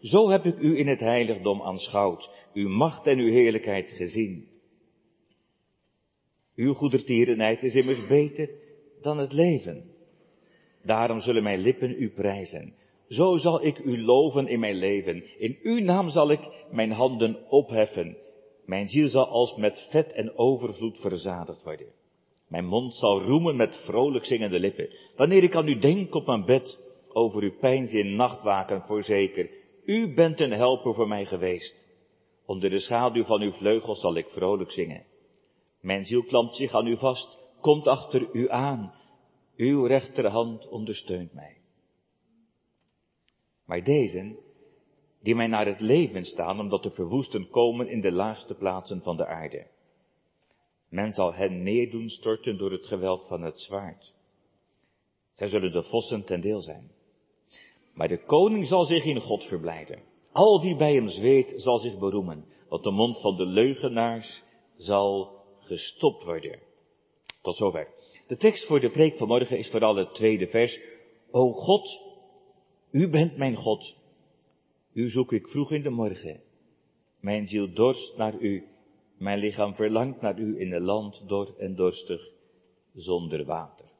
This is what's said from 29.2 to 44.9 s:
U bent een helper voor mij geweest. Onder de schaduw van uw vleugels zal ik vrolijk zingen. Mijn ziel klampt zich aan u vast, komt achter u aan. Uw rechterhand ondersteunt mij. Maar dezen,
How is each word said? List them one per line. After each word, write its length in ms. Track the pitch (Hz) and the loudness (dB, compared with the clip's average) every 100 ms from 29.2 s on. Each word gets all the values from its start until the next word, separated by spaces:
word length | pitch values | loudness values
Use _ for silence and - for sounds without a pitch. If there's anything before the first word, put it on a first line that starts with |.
| 98 95 82 - _ _ | 2 -2 -6 -8 _ _
U 300 | - 220 220 | -2 0 0
bent 260 | 135 165 160 | 4 4 4
een 120 | 143 | 0
helper 420 | 107 123 131 131 | 4 2 2 0
voor 140 | 110 107 | 0 0
mij 180 | 104 98 | -2 -4
geweest. 600 | 92 92 90 - - _ _ _ _ _ _ - | -4 -2 -4 -8 -18 _ _ _ _ _ _ -10
Onder 240 | 95 95 | -2 0
de 80 | 98 | 0
schaduw 460 | - 117 123 117 | 0 0 2 0
van 160 | 113 104 | 0 0
uw 120 | 104 | 0
vleugels 480 | - 98 110 113 104 | 0 2 2 0 -4
zal 160 | 92 82 | -2 -2
ik 120 | - | -6
vrolijk 420 | - 92 101 90 | -4 -2 -2 -4
zingen. 380 | - 82 73 _ _ _ _ _ _ _ _ | -6 -8 -8 _ _ _ _ _ _ _ _
Mijn 240 | 92 98 | -6 -6
ziel 200 | 95 120 | 0 -2
klampt 320 | 117 123 120 - | 2 0 0 -4
zich 160 | 135 | -2
aan 120 | 110 117 | 0 0
u 120 | 117 | 0
vast, 400 | 131 127 - - - _ | 0 -2 -10 -18 -20 _
komt 260 | 151 151 147 | 2 4 4
achter 420 | 131 - 127 - | 2 0 -2 -2
u 180 | 117 127 | -2 -2
aan. 440 | 120 139 127 98 - _ _ _ _ _ - | 0 -2 -4 -8 -14 _ _ _ _ _ -2
Uw 300 | 120 143 120 | 0 2 4
rechterhand 840 | 135 131 - 110 110 117 110 - | 2 0 -2 0 0 -2 -6 -12
ondersteunt 640 | 113 107 101 - 90 85 | -10 -8 -10 -8 -8 -8
mij. 240 | - 76 _ _ _ _ _ _ _ 226 226 226 _ _ _ _ _ _ _ _ _ _ _ | -16 -20 _ _ _ _ _ _ _ _ _ _ _ _ _ _ _ _ _ _ _ _ _
Maar 200 | - 87 | -10 -6
dezen, 540 | 90 147 113 90 101 - _ _ _ _ _ | 2 2 2 -4 -12 -16 _ _ _ _ _